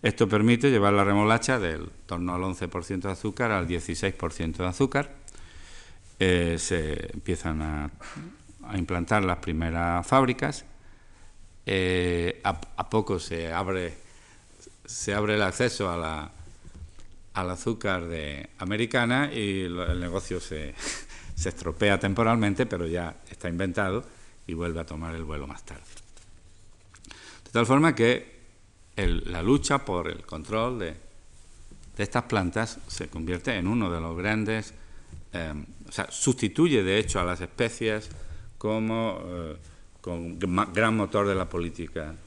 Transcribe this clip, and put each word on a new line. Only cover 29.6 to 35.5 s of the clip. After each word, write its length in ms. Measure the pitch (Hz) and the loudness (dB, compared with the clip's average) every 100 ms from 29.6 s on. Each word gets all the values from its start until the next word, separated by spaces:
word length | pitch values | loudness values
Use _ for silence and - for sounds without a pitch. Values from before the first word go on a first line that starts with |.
| - 139 - | 4 0 0
por 240 | 90 82 | -2 -2
el 160 | 80 - | -6 -8
control 540 | 78 76 110 117 123 | -10 -4 -2 0 -2
de, 160 | 87 80 - - - - - - - - - - | -6 -8 -16 -20 -20 -20 -20 -20 -18 -18 -16 -4
de 60 | |
estas 200 | 101 123 | 0 0
plantas 560 | - 110 87 110 113 - - | 2 0 2 0 -4 -6 -12
se 220 | - 85 | -10 -8
convierte 460 | 82 80 90 - 110 | -6 -4 -4 -2 0
en 120 | 90 | 0
uno 240 | 117 98 | 2 0
de 80 | 85 | -2
los 160 | 82 82 | -4 -2
grandes, 560 | 98 110 104 110 107 - - - - - - | 0 0 0 -2 -4 -14 -16 -18 -16 -16 -10
eh, 200 | 87 80 | -6 -6